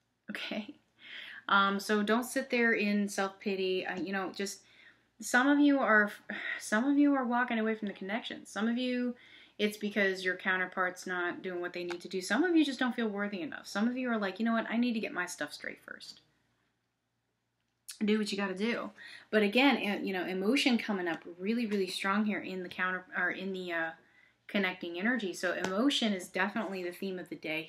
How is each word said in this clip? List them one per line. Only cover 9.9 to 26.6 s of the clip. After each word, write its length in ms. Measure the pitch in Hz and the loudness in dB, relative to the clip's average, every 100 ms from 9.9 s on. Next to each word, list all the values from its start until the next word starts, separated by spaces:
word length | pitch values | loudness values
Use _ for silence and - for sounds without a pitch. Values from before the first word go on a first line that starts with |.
| 214 196 185 | 2 2 2
your 140 | 185 180 | -2 -2
counterpart's 680 | 190 185 180 190 180 180 190 | 0 0 -2 0 -2 -2 -6
not 380 | 180 175 170 | -4 -4 -4
doing 160 | 190 175 | -6 -6
what 140 | 175 | -6
they 100 | 175 | -6
need 160 | 175 175 | -6 -8
to 80 | 180 | -6
do. 140 | 185 | -6
Some 220 | 185 220 359 | 0 2 4
of 100 | 330 | 4
you 80 | |
just 160 | 277 247 | 4 2
don't 160 | 247 233 | -2 0
feel 140 | 220 | -2
worthy 320 | 196 202 196 | -2 -4 -4
enough. 260 | 156 - - | -8 -10 -6
Some 220 | 202 233 | 0 0
of 80 | 254 | 0
you 120 | 254 | -2
are 80 | 226 | 0
like, 220 | 196 190 | -2 0
"You 60 | 226 | 0
know 80 | |
what? 120 | 226 220 | 0 0
I 80 | 233 | 0
need 160 | 247 | 0
to 80 | 226 | 0
get 120 | 196 | -2
my 120 | 175 175 | -4 -6
stuff 280 | - 147 | -4 -8
straight 280 | - - - | -6 -12 -14
first." 380 | - - - - _ _ _ _ _ _ _ _ _ _ _ _ _ _ _ _ - - | -16 -16 -18 -20 _ _ _ _ _ _ _ _ _ _ _ _ _ _ _ _ -16 -2
Do 140 | 208 214 | 2 2
what 140 | 208 | 2
you 60 | 202 | -2
gotta 180 | 196 185 | -4 -2
do. 360 | 226 220 208 - - - - | -2 -2 -6 -12 -20 -20 0
But 140 | 214 | 4
again, 340 | 202 240 277 240 | 6 6 6 4
e-, 300 | 196 196 196 | 0 -2 -2
you 60 | |
know, 120 | 185 165 | -2 -2
emotion 520 | 185 196 277 269 233 | 0 2 4 4 2
coming 320 | - 196 175 | 2 -2 -2
up 120 | 156 - 175 | -4 -8 -6
really, 280 | 190 233 226 | -2 -2 0
really 220 | 202 185 | 0 -2
strong 380 | - 196 202 214 | -2 0 2 0
here 140 | 180 | -2
in 240 | - 185 | -6 -8
the 60 | 180 | -8
counter, 340 | - 185 185 180 190 | -4 -2 -2 -6 -2
or 140 | 180 | -2
in 200 | - 190 | -2 -6
the, 220 | 185 180 | -6 -4
uh, 160 | 165 160 - _ _ _ _ - | -4 -4 -8 _ _ _ _ -4
connecting 500 | 208 185 - 175 170 | 0 0 -4 -8 -2
energy. 360 | 214 247 190 | -2 0 -4
So 200 | 170 180 | -2 -2
emotion 600 | 170 185 190 277 277 226 | -2 -2 2 2 2 0
is 160 | 190 185 | -2 -4
definitely 520 | 185 202 233 | -2 0 -2